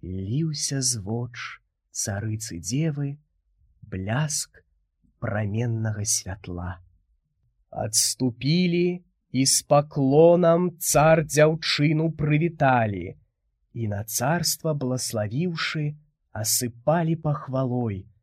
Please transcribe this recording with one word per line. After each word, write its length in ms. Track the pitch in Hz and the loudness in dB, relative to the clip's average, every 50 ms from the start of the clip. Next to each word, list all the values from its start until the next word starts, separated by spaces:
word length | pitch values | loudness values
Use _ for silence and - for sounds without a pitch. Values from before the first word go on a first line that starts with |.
ліўся 800 | - 87 92 95 95 98 113 143 165 160 151 147 - - 143 139 | -10 -8 -8 -6 -6 -4 -2 -2 -2 -2 -4 -4 -6 -4 -4 -2
з 180 | 127 123 123 113 | -2 -2 -4 -4
воч 600 | 92 98 113 120 120 120 - - - - - - _ _ _ _ _ _ _ | -6 -6 -6 -6 -6 -8 -10 -12 -14 -14 -14 -16 _ _ _ _ _ _ _
царыцы 640 | - - 117 101 98 107 110 110 110 110 - - 87 | -8 -6 -6 -4 -4 -4 -6 -6 -6 -8 -10 -10 -10
дзевы 560 | 85 90 117 139 160 165 143 143 143 139 143 147 _ _ _ _ _ _ _ _ _ _ _ _ | -8 -4 -2 -2 -2 -2 -2 -4 -6 -6 -6 -10 _ _ _ _ _ _ _ _ _ _ _ _
бляск 800 | - - - 92 95 98 113 131 156 147 - - - _ _ - _ _ _ _ _ _ _ _ _ _ _ _ | -16 -10 -8 -6 -4 -2 -2 -2 -2 -2 -4 -6 -8 _ _ -20 _ _ _ _ _ _ _ _ _ _ _ _
праменнага 840 | - - 104 107 110 101 101 110 120 120 117 113 110 110 110 107 104 | -8 -4 -4 -2 -2 -2 -2 -2 -2 -2 -2 -2 -2 -2 -2 -4 -2
святла. 760 | - - - - 95 95 - - - 90 87 90 92 90 - - _ _ _ _ _ _ _ _ _ _ _ _ _ _ _ _ _ | -2 -2 -4 -4 -8 -12 -10 -10 -10 -10 -8 -8 -8 -10 -12 -16 _ _ _ _ _ _ _ _ _ _ _ _ _ _ _ _ _
Адступілі 1300 | - - 117 113 107 - - - - _ 131 127 117 - 127 139 160 175 180 175 170 175 175 180 180 180 _ _ _ _ _ _ - | -10 -8 -8 -2 0 0 0 0 -2 _ -2 -2 -2 -2 -2 0 2 2 2 2 2 2 0 0 -2 -4 _ _ _ _ _ _ -2
і 80 | 127 135 | 0 2
з 200 | 135 - - - | 2 2 0 2
паклонам 1040 | _ 143 143 147 151 - 151 139 135 139 151 165 170 175 175 175 165 165 170 180 180 175 - | _ 4 4 4 2 -2 0 2 4 6 8 8 8 8 8 6 4 4 4 2 0 -2 -4
цар 460 | - - - 151 147 160 160 165 156 | -4 2 4 6 6 6 6 4 4
дзяўчыну 880 | 151 - 147 151 156 160 160 - - - - 147 151 165 156 160 165 156 | 0 4 6 6 6 6 0 -2 -4 0 2 2 2 2 2 0 0 -2
прывіталі, 920 | 156 147 151 151 147 160 170 170 156 143 135 127 120 113 107 101 92 85 95 - - _ _ _ _ _ _ _ _ _ _ _ | -2 0 2 2 2 2 0 0 2 2 4 4 4 2 0 -2 -4 -8 -10 -12 -16 _ _ _ _ _ _ _ _ _ _ _
і 80 | 120 113 104 | -6 -4 -4
на 120 | 101 101 110 | -4 -4 -6
царства 680 | - - - 123 139 165 175 165 - - - - 160 156 143 | -6 -6 -2 0 0 0 0 0 -2 -4 -2 -2 -2 -2 -2
блаславіўшы, 1040 | 135 127 127 127 - - - 110 104 104 110 135 175 185 165 156 - - - 160 151 147 151 - _ _ _ _ _ _ _ | -2 -2 -2 -2 -4 -4 -4 -4 -4 -2 -2 -2 -2 -2 -2 -4 -6 -4 -4 -2 -4 -4 -6 -8 _ _ _ _ _ _ _
асыпалі 840 | 104 110 110 - - 123 120 117 - - - 156 175 165 160 165 160 - | -6 -4 -2 -2 -2 -2 -4 -6 -4 0 0 2 2 2 0 -2 -2 -2
пахвалой. 800 | 156 143 147 - - 127 131 135 127 120 123 123 113 101 92 87 - _ _ | -4 -4 -4 -6 -6 -4 -2 -2 -2 -2 -2 -2 -4 -4 -6 -10 -14 _ _